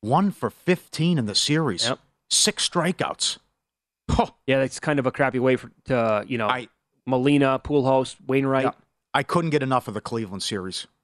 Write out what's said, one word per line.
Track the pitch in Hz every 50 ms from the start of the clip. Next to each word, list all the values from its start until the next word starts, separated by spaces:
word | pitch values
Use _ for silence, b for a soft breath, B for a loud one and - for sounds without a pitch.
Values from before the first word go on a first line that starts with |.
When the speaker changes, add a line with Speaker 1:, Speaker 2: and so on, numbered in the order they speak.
Speaker 1:
One | - 107 123 160 196 202
for | 170 - - 110
fifteen | - - _ - 180 - - _ - - 156 170 180 156
in | 120
the | 101 101
series. | - - - 147 160 160 139 92 85 -
Speaker 2:
Yep. | 117 135 - _ _ _ _ _ _
Speaker 1:
Six | - - - - 208 - - -
strikeouts. | - 175 160 170 190 - - 69 - _ - - - - _ _ _ _ _ _ _ _ _ _ _ _ _ -
Huh. | - - - - - _ _
Speaker 2:
Yeah, | - 135 135
that's | 135 127 - -
kind | - - 151 143
of | 127
a | 127 -
crappy | - 143 131 120 127
way | 123 131 127
for, | 123 - 120 _ _ _
to, | - 135 123 113 110 107 104 104
you | - 131 117
know, | 113 104
Speaker 1:
I | 127 127 120 104 _ _ _ _ _ _ _
Speaker 2:
Molina, | - 131 127 127 143 147 143 139 135 131 127 -
Pujols, | - 147 147 127 131 135 131 131 - - _ -
Wainwright. | - 131 135 139 135 135 135 131
Speaker 1:
Yeah. | 127 - _ _ _ _ _ _ _ _
I | 143 143
couldn't | - - 175 170 165
get | 147 151 135
enough | 131 131 127 -
of | - 104
the | 107
Cleveland | - - 120 117 113 98 95 98 -
series. | - 113 101 92 95 90 - - - _ _